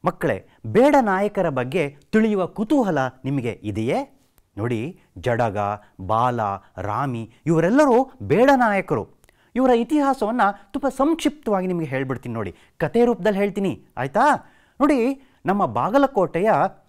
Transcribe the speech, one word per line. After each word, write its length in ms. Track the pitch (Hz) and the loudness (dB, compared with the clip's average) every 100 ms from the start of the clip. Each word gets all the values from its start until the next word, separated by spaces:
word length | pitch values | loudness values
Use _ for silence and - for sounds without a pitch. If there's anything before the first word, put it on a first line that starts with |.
| 185 | -4
ಮಕ್ಕಳೇ, 420 | - 151 98 - _ 113 | -2 -4 -4 -8 _ -2
ಬೇಡ 300 | 143 269 277 | 4 6 4
ನಾಯಕರ 480 | 220 190 208 202 175 | 2 0 -2 -2 -2
ಬಗ್ಗೆ 480 | 131 123 175 143 143 _ | -2 -4 -4 -4 -8 _
ತಿಳಿಯುವ 360 | 214 220 208 170 | 0 2 0 -4
ಕುತೂಹಲ 500 | - 220 294 208 151 131 - 135 | -6 0 0 2 0 -2 -4 -4
ನಿಮಗೆ 340 | 139 117 101 | -4 -4 -6
ಇದೆಯೇ? 480 | 104 107 113 202 277 _ _ _ _ - | -6 -4 -2 -4 -6 _ _ _ _ -8
ನೋಡಿ, 420 | 117 117 135 - _ - | -4 -4 -6 -12 _ -8
ಜಡಗ, 400 | 104 117 117 101 101 104 _ - | -2 0 0 0 -4 -6 _ -16
ಬಾಲ, 380 | 95 110 123 120 104 98 _ - | -2 0 0 0 -4 -6 _ -10
ರಾಮಿ 560 | 101 107 139 117 113 _ 151 | -6 -4 -6 -8 -12 _ -2
ಇವರೆಲ್ಲರೂ 680 | 165 165 262 294 233 262 - | 0 2 2 4 2 0 -8
ಬೇಡ 280 | 101 170 269 269 | -2 2 4 4
ನಾಯಕರು. 540 | 233 196 - 131 95 _ _ _ _ 240 | 2 0 -2 -4 -4 _ _ _ _ 0
ಇವರ 140 | 262 | 2
ಇತಿಹಾಸವನ್ನ 720 | 240 233 302 277 269 208 247 202 202 - | 2 2 0 0 0 -2 0 0 -2 -10
ತುಂಬ 180 | 277 277 | -6 -4
ಸಂಕ್ಷಿಪ್ತವಾಗಿ 800 | - 285 330 294 - - 196 185 | 0 0 0 -2 -4 -4 -2 -2
ನಿಮಗೆ 180 | 175 156 | -4 -4
ಹೇಳ್ಬಿಡ್ತೀನಿ 500 | 131 131 123 127 113 | -4 -4 -6 -6 -8
ನೋಡಿ, 200 | 98 - _ _ | -8 -10 _ _
ಕಥೆ 280 | 151 233 240 | -2 2 2
ರೂಪದಲ್ಲಿ 340 | 208 185 196 | 2 -2 0
ಹೇಳ್ತೀನಿ, 460 | 202 202 196 117 _ - | -2 -2 -4 -6 _ -8
ಆಯ್ತಾ? 380 | 131 208 285 262 - _ _ _ | -4 0 2 0 -4 _ _ _
ನೋಡಿ, 480 | 285 277 233 269 _ _ 165 | 2 2 0 -4 _ _ -4
ನಮ್ಮ 200 | 202 170 | -2 0
ಬಾಗಲಕೋಟೆಯ 880 | 117 151 262 277 202 175 170 214 156 185 - | -2 0 2 2 0 0 0 2 2 0 -4